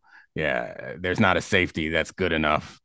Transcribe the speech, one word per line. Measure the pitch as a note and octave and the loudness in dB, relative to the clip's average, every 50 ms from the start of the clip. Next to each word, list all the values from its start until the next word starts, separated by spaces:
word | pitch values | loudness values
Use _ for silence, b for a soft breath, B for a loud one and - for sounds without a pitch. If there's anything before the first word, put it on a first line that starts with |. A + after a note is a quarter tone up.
| b b b b b b _ | b b b b b b _
yeah, | - D#2 D2 C2 A#1+ A#1 G1+ G1+ - - C2 C2 D#2 | -4 -2 0 0 -2 -4 -6 -10 -12 -12 -12 -12 -6
there's | F#2 F2+ F2+ E2+ | -4 -2 0 4
not | A2 F#2 F2+ | 4 4 4
a | E2 | 2
safety | - - - F#2 F2+ E2+ - F2+ D#2 D#2 | 0 2 2 2 2 2 -2 -4 -4 -2
that's | E2 D#2+ D#2 - | 0 -2 -2 -2
good | - - F#2+ F2 | -4 -4 -2 0
enough | E2 D#2 D#2 D2+ D2+ D2 - - - - _ | 0 2 2 2 2 0 0 -6 -16 -20 _